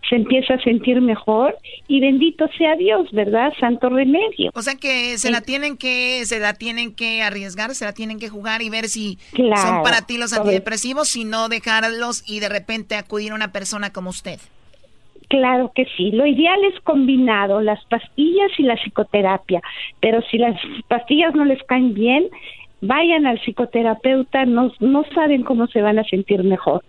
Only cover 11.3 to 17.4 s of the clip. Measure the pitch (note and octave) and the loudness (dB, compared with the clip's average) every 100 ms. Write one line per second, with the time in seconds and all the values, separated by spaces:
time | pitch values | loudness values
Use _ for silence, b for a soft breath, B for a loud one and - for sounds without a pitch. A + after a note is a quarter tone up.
11.3 | A3 A3+ A3+ A#3 A3 A3+ A3+ A#3+ A#3+ - | -4 -2 -4 0 0 0 -2 -6 -6 -8
12.3 | G#3+ G#3 G3+ F#3+ A3 G3 G#3+ G3+ G#3 G#3+ | -6 -4 -6 -6 -8 -6 -8 -6 -6 -6
13.3 | G#3+ G#3+ G3 F#3+ G#3+ G3+ G3 F3+ F#3 - | -6 -6 -6 -8 -8 -8 -8 -10 -10 -12
14.3 | D#3+ - - - - - - - - - | -14 -18 -20 -20 -20 -20 -20 -20 -20 -2
15.3 | C#4 B3+ B3+ B3+ - C4 - F#3 G#3+ C#4+ | 2 2 2 0 -2 -4 -2 -2 2 2
16.3 | B3+ E4 F#4+ G4 F#4 - D4 C4 C4 B3+ | 4 2 4 0 0 0 2 4 4 4
17.3 | G#3+ | 2